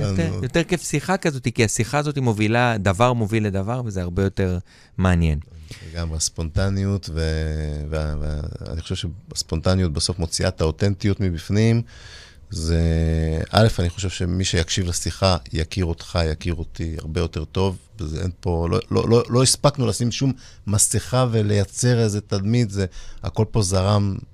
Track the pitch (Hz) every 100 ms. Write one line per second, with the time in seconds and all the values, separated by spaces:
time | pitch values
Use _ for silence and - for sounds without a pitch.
0 | 104 95 165 98 123 170 160 175 - 147
1 | - 190 180 135 123 113 110 - 107 143
2 | 151 143 127 104 107 117 123 110 95 92
3 | 123 123 104 110 107 95 95 127 120 95
4 | 90 87 98 - 95 90 - - - -
5 | 92 87 82 76 - 80 78 - 85 80
6 | 85 80 - - 82 73 95 98 98 98
7 | - 78 80 80 78 78 76 73 73 78
8 | 76 76 76 76 80 - - 82 - 92
9 | 87 - - - - 82 92 95 90 73
10 | - 90 82 - 90 - 80 76 101 98
11 | 104 95 95 82 - 98 113 113 117 -
12 | - - - - - - 80 82 82 82
13 | 82 80 80 80 78 - 113 - 87 -
14 | 95 - 90 90 95 87 80 - 90 87
15 | - - 95 87 - - 78 - 87 85
16 | - 90 82 78 90 80 80 - 85 78
17 | 76 80 85 - 78 - 95 90 - -
18 | 78 80 92 87 90 85 85 95 - 101
19 | - 117 - 120 131 - 147 139 120 101
20 | 120 - 135 - - - - 101 - 113
21 | - 127 127 113 104 104 98 - 123 120
22 | 113 101 - 104 98 120 113 98 92 -
23 | - - - - 107 117 95 95 95 104
24 | 101 98 -